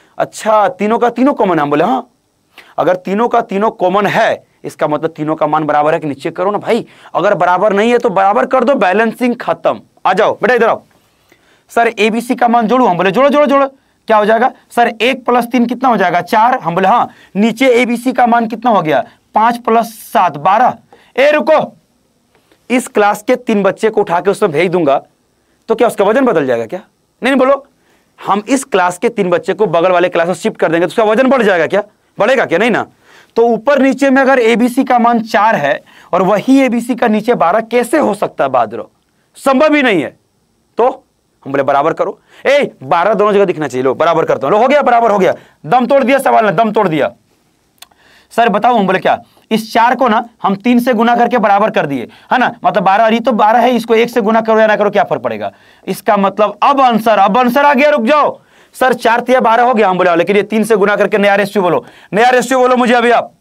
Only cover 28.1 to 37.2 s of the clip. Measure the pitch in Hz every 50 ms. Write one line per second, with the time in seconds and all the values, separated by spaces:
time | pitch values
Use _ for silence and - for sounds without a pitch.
28.1 | _ - - - 185 208 208 214 262 262 262 - - 190 180 180 180 - - 233
29.1 | 226 - 196 180 175 165 165 - 185 190 220 190 160 170 165 185 180 175 175 180
30.1 | 175 175 165 175 185 160 - 220 - - - 175 156 170 175 175 - - 226 208
31.1 | 220 214 262 262 277 262 226 202 185 175 156 139 156 196 - - _ _ _ _
32.1 | _ - 190 226 262 233 180 135 170 165 214 247 208 143 113 - _ _ _ _
33.1 | - - - _ - - 226 233 233 214 220 285 285 269 262 269 269 262 277 277
34.1 | 262 269 269 254 269 254 233 220 233 202 240 247 240 269 269 269 254 240 226 240
35.1 | 240 233 226 226 - 220 202 226 220 175 143 139 147 - - _ - - - -
36.1 | - 175 190 180 214 196 - - 269 277 269 254 220 240 233 240 254 233 254 240
37.1 | 214 214